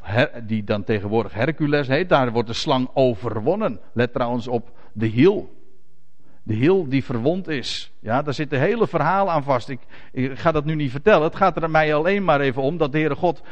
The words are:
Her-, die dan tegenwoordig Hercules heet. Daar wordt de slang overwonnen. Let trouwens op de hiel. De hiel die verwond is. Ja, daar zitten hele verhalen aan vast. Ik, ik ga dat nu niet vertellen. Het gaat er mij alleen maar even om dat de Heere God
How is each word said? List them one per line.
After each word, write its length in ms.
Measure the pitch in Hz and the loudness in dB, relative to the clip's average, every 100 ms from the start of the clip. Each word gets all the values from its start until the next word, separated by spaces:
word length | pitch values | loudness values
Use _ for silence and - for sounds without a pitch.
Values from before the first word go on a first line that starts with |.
Her-, 460 | 90 110 147 120 107 | -2 2 2 -2 -4
die 180 | 110 | -4
dan 200 | 101 104 | -2 -2
tegenwoordig 480 | 101 107 101 113 101 | 0 -2 0 0 0
Hercules 560 | 104 139 156 147 147 127 | -2 -2 0 0 0 0
heet. 200 | 139 185 | 0 2
Daar 240 | 147 123 | 2 4
wordt 160 | 113 113 | 0 -2
de 60 | |
slang 340 | 113 160 131 127 | -4 0 0 0
overwonnen. 880 | 143 127 107 117 110 120 208 196 101 - | 2 2 2 -4 -2 0 0 -2 -4 -4
Let 200 | 113 120 | -2 0
trouwens 360 | 131 120 123 113 | 0 -2 -2 -2
op 220 | 120 - - - | -4 -4 -10 -10
de 140 | 107 110 | -4 0
hiel. 480 | 110 175 202 87 - - - - - - - - - | 6 6 4 -4 -10 -10 -12 -12 -12 -12 -12 -12 -10
De 120 | - | -4
hiel 340 | 107 147 190 147 | 2 4 4 2
die 160 | 135 | 0
verwond 440 | - 120 131 185 175 | 0 0 0 0 -4
is. 440 | 139 104 - - - | -4 -4 -6 -8 -8
Ja, 220 | 101 127 | -2 0
daar 120 | 147 | 0
zitten 260 | 135 143 139 | -4 -2 2
hele 260 | 170 233 208 | 2 2 0
verhalen 460 | 160 147 190 196 | 2 2 2 2
aan 100 | 160 | 0
vast. 260 | 135 123 139 | 2 0 0
Ik, 120 | 131 - - - | -8 -10 -12 -8
ik 260 | - 131 123 | -4 -4 0
ga 140 | 165 | 0
dat 120 | 156 | 2
nu 100 | 147 | 0
niet 160 | 156 139 | -2 -2
vertellen. 320 | 135 214 180 | 0 4 4
Het 140 | 160 - | 4 2
gaat 260 | 196 165 | 2 2
er 80 | 160 | 2
mij 240 | 156 156 | 2 4
alleen 300 | 151 170 202 | 2 2 2
maar 160 | 180 143 | 2 4
even 220 | 139 127 | 2 0
om 140 | 135 120 | -2 0
dat 160 | 147 | 0
de 60 | 151 | 2
Heere 160 | 156 | 0
God 280 | 139 175 - - | 2 0 -2 -8